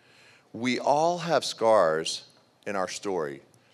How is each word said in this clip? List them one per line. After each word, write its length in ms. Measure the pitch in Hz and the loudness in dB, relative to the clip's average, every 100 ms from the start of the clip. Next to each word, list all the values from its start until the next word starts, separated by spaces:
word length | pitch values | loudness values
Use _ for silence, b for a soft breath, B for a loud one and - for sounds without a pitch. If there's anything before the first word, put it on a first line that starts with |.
| b b b b b | b b b b b
We 260 | 110 123 123 | -6 -2 -2
all 400 | - 147 165 175 | 0 2 2 0
have 240 | 165 139 | 0 -2
scars 800 | - - 113 107 82 78 82 - - _ _ _ - | -2 0 4 6 6 2 -2 -8 -12 _ _ _ -6
in 100 | 101 | -4
our 120 | 90 | -4
story, 520 | - 101 92 73 67 - _ b | -6 -6 -4 -4 -8 -18 _ b